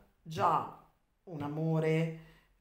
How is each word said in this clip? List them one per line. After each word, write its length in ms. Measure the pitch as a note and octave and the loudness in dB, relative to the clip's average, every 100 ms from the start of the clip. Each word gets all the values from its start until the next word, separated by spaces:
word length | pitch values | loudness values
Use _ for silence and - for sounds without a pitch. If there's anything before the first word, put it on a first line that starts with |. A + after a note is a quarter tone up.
| - _ | -20 _
già 640 | E3 E3+ F3+ D3+ - - - _ _ _ | -10 -2 2 2 0 -10 -20 _ _ _
un 180 | - D3+ | -12 -8
amore, 800 | D3 D3+ D#3+ D#3+ D#3+ D#3+ E3 - - - _ _ | -4 -2 0 2 4 2 0 -4 -16 -20 _ _